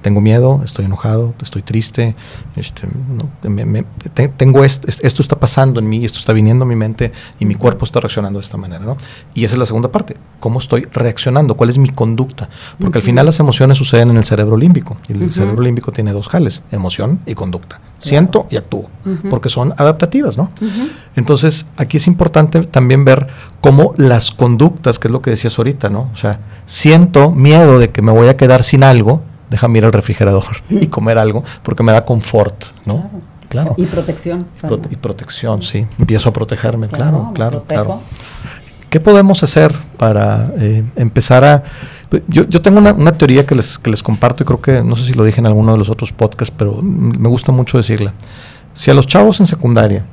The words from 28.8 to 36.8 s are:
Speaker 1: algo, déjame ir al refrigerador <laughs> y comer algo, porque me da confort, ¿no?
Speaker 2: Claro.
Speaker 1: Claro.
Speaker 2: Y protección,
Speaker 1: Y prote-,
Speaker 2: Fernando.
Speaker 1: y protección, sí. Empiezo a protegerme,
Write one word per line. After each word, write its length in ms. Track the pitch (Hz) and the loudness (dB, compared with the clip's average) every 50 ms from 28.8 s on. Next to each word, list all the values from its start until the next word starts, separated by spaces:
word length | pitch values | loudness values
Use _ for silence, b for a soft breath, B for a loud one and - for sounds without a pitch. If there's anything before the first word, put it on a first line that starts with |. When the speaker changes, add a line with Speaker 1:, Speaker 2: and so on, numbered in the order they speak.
| 135 | 6
Speaker 1:
algo, 380 | 135 127 120 104 107 139 160 - - - - - - | 6 6 6 4 2 0 0 -4 -10 -20 -20 -10 -6
déjame 260 | 113 107 127 120 113 | -4 -2 0 2 4
ir 80 | 113 107 | 4 4
al 80 | 113 104 | 4 4
refrigerador 520 | 104 - - 104 - 113 98 98 95 - - - | 2 -2 -2 -2 0 0 2 2 0 -2 -4 -12
<laughs> 120 | - - - | -14 -6 -4
y 160 | 208 202 175 | -2 -2 -2
comer 320 | 156 - - 104 113 113 113 | -2 -2 -4 -2 0 0 2
algo, 240 | 110 107 104 120 135 B B B | 0 0 -2 -4 -8 B B B
porque 220 | - - 110 - 113 | -8 -8 -4 0 2
me 80 | 113 | 4
da 140 | 107 113 - | 4 2 2
confort, 500 | - 123 113 - - - 110 101 92 - - - - - - _ | 0 -4 -4 -4 0 0 0 0 0 -4 -12 -18 -20 -20 -12 _
¿no? 100 | 101 104 | -6 -6
Speaker 2:
Claro. 260 | 156 180 - 208 180 - - - - - | -6 -6 -10 -14 -16 -18 -20 -20 -20 -14
Speaker 1:
Claro. 280 | - - 123 156 - - | -8 -6 -4 -4 -4 -2
Speaker 2:
Y 80 | - 180 | -2 -4
protección, 540 | 175 - 180 156 - - - - 170 170 180 | -2 -4 -6 -6 -6 -10 -8 -8 -8 -8 -8
Speaker 1:
Y 40 | 175 | -10
prote-, 160 | 175 - - | -12 -14 -12
Speaker 2:
Fernando. 280 | - 156 160 - - - | -8 -6 -6 -6 -6 -10
Speaker 1:
y 40 | - | -12
protección, 640 | - - 160 - - - - - - - 113 110 104 | -10 -8 -10 -10 -10 -12 -16 -12 -8 -6 -4 -4 -4
sí. 240 | 104 - - 107 110 107 - - | -6 -6 -6 -6 -6 -6 -2 -4
Empiezo 300 | - - 110 107 - 120 | -2 0 0 0 0 -2
a 40 | 104 | -2
protegerme, 540 | 110 110 - - - - 113 117 113 | -2 -6 -6 -6 -4 -4 -4 -4 -4